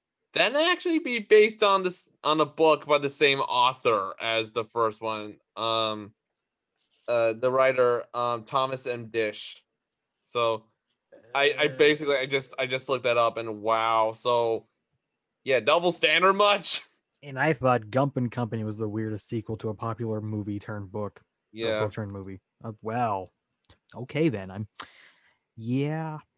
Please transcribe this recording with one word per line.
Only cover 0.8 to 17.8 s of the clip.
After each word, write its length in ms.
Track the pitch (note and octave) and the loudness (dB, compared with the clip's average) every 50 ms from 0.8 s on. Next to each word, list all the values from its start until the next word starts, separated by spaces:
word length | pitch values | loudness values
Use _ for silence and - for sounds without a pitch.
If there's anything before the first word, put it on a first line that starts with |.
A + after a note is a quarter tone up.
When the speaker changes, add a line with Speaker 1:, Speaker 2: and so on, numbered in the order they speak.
| - F4+ E4 D#4 | -2 -2 -2 -2
Speaker 1:
be 220 | E4+ C4+ A#3+ A#3 | -2 -2 -4 -4
based 420 | G#3 - G#3+ G#3+ G#3+ A3+ G#3+ - G#3+ | 2 6 8 8 8 6 4 2 2
on 220 | G3+ G3 G3 F#3 | 4 4 4 2
this, 260 | F3+ F3+ - - - _ _ - | -2 -4 -6 -12 -16 _ _ 0
on 160 | D3 D#3 D#3 | 0 2 2
a 40 | D3+ | 2
book 420 | C#3 - - D#3+ D#3+ D3+ C#3+ - | 0 2 2 4 4 4 4 2
by 120 | C#3+ D3 C#3+ | 2 2 2
the 100 | C#3+ C#3 | 2 0
same 300 | C#3 - D#3 C#3+ C#3 C#3 | 0 2 4 4 4 2
author 760 | C3+ - A2+ B2+ B2 B2+ C3 - - B2+ A2+ G2+ F#2+ F#2+ - - | 0 -2 0 2 2 2 0 0 0 2 2 2 0 -2 -6 -6
as 300 | - A#2 A2+ A2+ A2+ A2 | -4 -2 -2 -2 -2 -4
the 140 | A2 A#2 A2 | -4 -6 -6
first 360 | - - A#2 A2+ A2 G#2+ - | -6 -2 -2 -2 -2 -2 -4
one. 360 | A2+ A2 A2 G#2+ G#2+ G#2+ G2+ _ _ _ - | -8 -8 -6 -6 -8 -12 -14 _ _ _ -10
Um, 560 | G2 A2 A2+ A2+ A2+ A2 A2 G#2+ G#2+ G#2 F#2+ _ _ _ _ _ _ _ _ _ _ _ _ _ _ _ _ _ _ - | -6 -4 -2 0 0 0 -2 -2 -6 -10 -14 _ _ _ _ _ _ _ _ _ _ _ _ _ _ _ _ _ _ -4
uh, 280 | - A#2+ A#2 A#2 A2+ A2+ | 0 0 2 2 2 0
the 180 | A2+ B2 B2+ B2+ | 0 0 0 2
writer, 520 | C3 C3 C3 C3 B2+ B2 B2 A#2+ A#2 - - - | 4 4 4 4 4 4 4 2 0 -2 -6 -6
um, 280 | A#2+ A#2+ A#2+ A#2+ A#2 A2 | -4 -2 -2 -4 -4 -6
Thomas 440 | - C#3+ C3+ C3 C3 C3+ C3 - B2+ | -4 -2 -2 -2 -2 -4 -6 -6 -6
M. 180 | B2 A#2+ A#2 | -6 -6 -8
Dish. 560 | A2 A2 A2+ A2 G#2+ G#2+ - - - - - _ _ _ _ _ _ _ _ _ _ _ _ _ | -6 -2 -2 -2 -2 -2 -6 -12 -12 -14 -18 _ _ _ _ _ _ _ _ _ _ _ _ _
So 400 | _ - A#2+ A#2 A#2 A2+ G#2+ - _ _ _ _ _ _ _ _ _ - - _ _ - | _ -2 0 0 0 0 -2 -6 _ _ _ _ _ _ _ _ _ -20 -20 _ _ -2
I, 180 | C#3 C#3 D3 C#3+ | 2 2 2 2
I 80 | C3 D3+ | 2 0
Speaker 2:
Uh, 100 | D3 C3 | 0 4
Speaker 1:
basically, 400 | C3 D3+ D3 D3+ D3 D#3 C#3+ C#3+ | 4 6 6 6 4 0 0 0
I 100 | C3 C3 | 0 0
just, 260 | C3+ C#3 C3+ C3 - - - | -2 -2 -4 -4 -4 -8 -6
I 80 | C3 | -6
just 220 | B2+ B2+ C3 - - | -4 -4 -6 -4 -2
looked 160 | C3+ B2 A#2 | -4 -2 0
that 120 | B2 A#2 | 0 2
up 200 | A#2+ A#2 A2+ - | 2 2 2 0
and 260 | A#2 A2+ A2+ G#2+ G#2 G#2 | -2 -8 -8 -8 -6 -2
wow. 520 | A2 A2+ A2+ A2+ A2+ A2+ A2+ A2 A2 A2 | 0 0 2 2 2 2 2 2 0 -2
So 500 | - - B2 A#2+ A#2+ A#2 A2+ A2+ G#2 - _ _ _ _ _ _ _ _ _ _ _ _ _ _ _ - | -4 -2 0 2 2 2 0 0 -2 -4 _ _ _ _ _ _ _ _ _ _ _ _ _ _ _ -4
yeah, 160 | B2+ C3 A#2+ | 0 0 0
double 320 | A2 C#3+ D3+ F3 E3+ F3+ E3+ | 4 4 2 4 4 0 0
standard 420 | - - D3+ D#3 E3 F3+ F#3+ F#3+ | 2 2 2 4 6 6 4 4
much? 460 | G3 G#3 G#3 G3+ G3+ E3 - - - - | 6 4 4 4 2 0 -2 -2 -2 -4
<laughs> 40 | _ _ _ _ _ _ _ - | _ _ _ _ _ _ _ -16
Speaker 2:
And 160 | D3 C3+ C3 | -12 -4 -2
I 160 | C#3 D#3 D3+ | 0 0 0
thought 340 | B2 B2+ B2+ B2 A#2 | 2 2 2 2 2